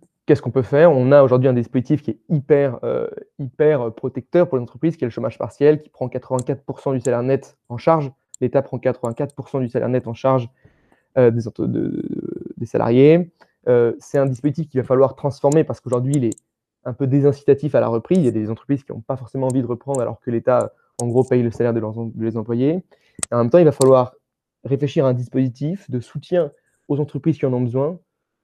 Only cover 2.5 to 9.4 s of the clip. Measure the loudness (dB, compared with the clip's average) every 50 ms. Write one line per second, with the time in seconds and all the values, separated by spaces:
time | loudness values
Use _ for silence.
2.5 | 2 2 2 0 -2 -4 -6 -4 -4 -4 -4 -6 -8 -12 -18 _ _ -12 -12 -8
3.5 | -2 0 2 2 2 2 -2 -6 -8 -8 -8 -8 -8 -10 -6 _ 0 2 2 2
4.5 | 0 -4 -4 -6 -8 -4 -4 -4 -4 -4 -6 -6 -6 -6 -6 -6 -6 -8 -10 -10
5.5 | -4 2 2 2 2 2 -2 _ _ -10 -8 -8 -8 -10 -8 -6 -6 -4 -4 -4
6.5 | -8 -8 _ -12 -12 -8 -6 -4 -4 -2 -2 -2 -2 0 0 0 -2 -2 -4 -8
7.5 | _ _ _ -14 -12 -4 0 2 2 2 0 -4 -10 _ _ _ -8 -6 -4 -2
8.5 | 0 -2 -2 -4 -6 -6 -4 -4 -4 -4 -6 -8 -6 -6 -8 -8 -8 -12